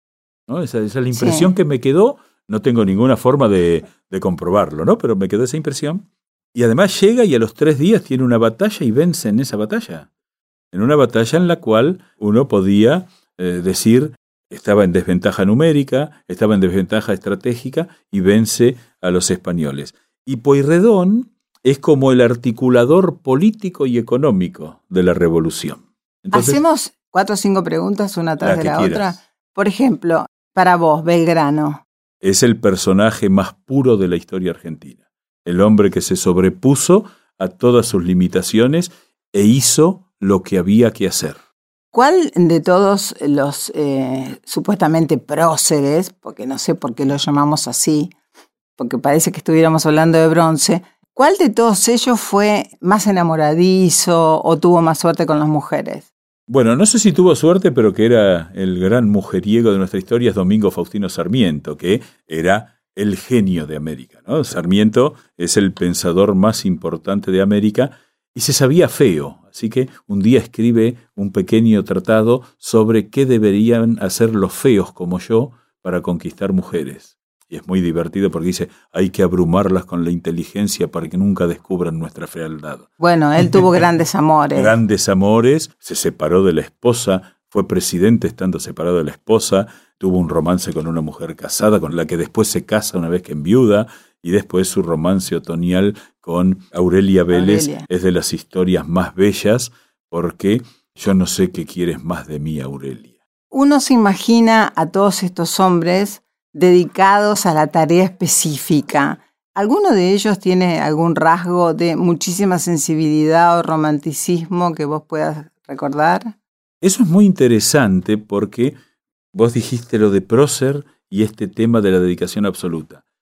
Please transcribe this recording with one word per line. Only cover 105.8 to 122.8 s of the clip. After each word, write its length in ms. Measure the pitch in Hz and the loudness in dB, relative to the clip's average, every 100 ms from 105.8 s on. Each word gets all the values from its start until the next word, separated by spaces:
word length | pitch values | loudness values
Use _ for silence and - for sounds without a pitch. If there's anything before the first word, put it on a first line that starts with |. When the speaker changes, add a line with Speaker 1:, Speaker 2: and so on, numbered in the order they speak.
| 170 185 202 - _ _ _ 147 | 0 -2 -2 -8 _ _ _ 0
Speaker 2:
dedicados 880 | 180 180 165 - 190 208 208 202 185 | 4 4 2 2 4 4 2 0 0
a 80 | |
la 140 | 156 151 | 0 0
tarea 360 | 165 156 170 | 0 2 2
específica. 1160 | 185 - 165 - 160 143 - 151 139 147 143 160 _ _ _ | 0 -2 -2 -2 -4 -6 -2 -2 0 -2 -2 -6 _ _ _
¿Alguno 380 | 190 208 370 392 | -4 0 0 2
de 220 | 208 180 | 2 2
ellos 260 | 202 214 196 | 0 0 -2
tiene 400 | 185 185 180 160 | 0 0 0 0
algún 360 | 151 151 170 151 | -2 -2 -2 2
rasgo 600 | 160 175 175 180 170 160 | 2 0 0 0 0 0
de 200 | 170 156 | -2 0
muchísima 640 | 175 165 - 175 202 175 | 0 -2 -4 -2 -2 -2
sensibilidad 1040 | 175 160 - 156 156 151 151 165 170 170 | -2 -4 -2 -2 0 0 2 2 2 2
o 40 | |
romanticismo 1080 | 165 160 151 147 165 139 - 170 165 180 175 | -2 -2 -2 -2 -6 -8 -4 -4 -4 -4 -4
que 120 | 160 147 | -4 -6
vos 180 | 156 - | -6 -8
puedas 440 | 156 156 156 151 _ - | -6 -6 -6 -16 _ -18
recordar? 720 | 135 143 147 156 190 233 - _ _ _ - | -10 -6 0 0 0 -6 -16 _ _ _ -2
Speaker 1:
Eso 220 | 190 190 | -2 2
es 60 | 180 | 2
muy 160 | 190 196 | 4 4
interesante 920 | 185 123 110 - 147 107 92 98 107 | 4 2 2 2 0 2 0 0 -4
porque 580 | - 101 101 117 131 - _ _ _ _ _ | -4 -4 -4 -2 -4 -4 _ _ _ _ _
vos 220 | 95 117 | 0 0
dijiste 460 | 117 - 120 - 110 | 0 -4 -8 -4 0
lo 100 | 107 | 2
de 120 | 98 | 2
prócer 640 | - 117 143 - 135 143 - _ - | 0 2 2 0 -4 -4 -10 _ -10
y 100 | 98 | -4
este 260 | 107 - 98 | -4 -4 -10
tema 340 | 107 113 117 | -2 0 2
de 100 | 101 | 2
la 80 | 92 | 2
dedicación 480 | 90 87 90 107 101 | 0 -2 -4 -2 -4
absoluta. 580 | 92 90 82 | -4 -8 -8